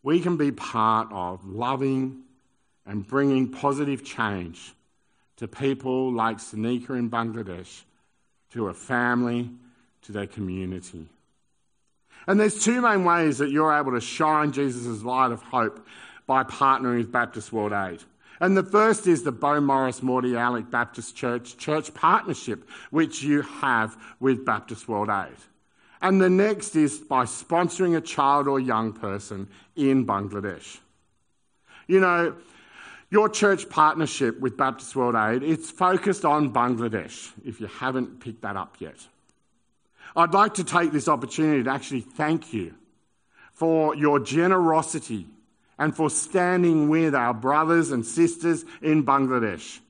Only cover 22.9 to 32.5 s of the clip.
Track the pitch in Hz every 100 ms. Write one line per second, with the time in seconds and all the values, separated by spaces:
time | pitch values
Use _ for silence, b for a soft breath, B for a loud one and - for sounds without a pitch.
22.9 | 147 160 - 135 147 147 - 143 120 110
23.9 | - B B 131 127 131 107 - 110 -
24.9 | 107 107 101 80 - - _ _ b b
25.9 | b 190 190 185 185 202 208 - 160 151
26.9 | 147 - 131 123 - - 170 175 - 185
27.9 | 165 160 - 139 143 139 139 127 110 113
28.9 | 110 107 98 - 101 98 b b - 139
29.9 | 135 117 98 101 101 98 87 - - _
30.9 | _ _ _ _ _ _ _ b b b
31.9 | 190 185 175 170 - B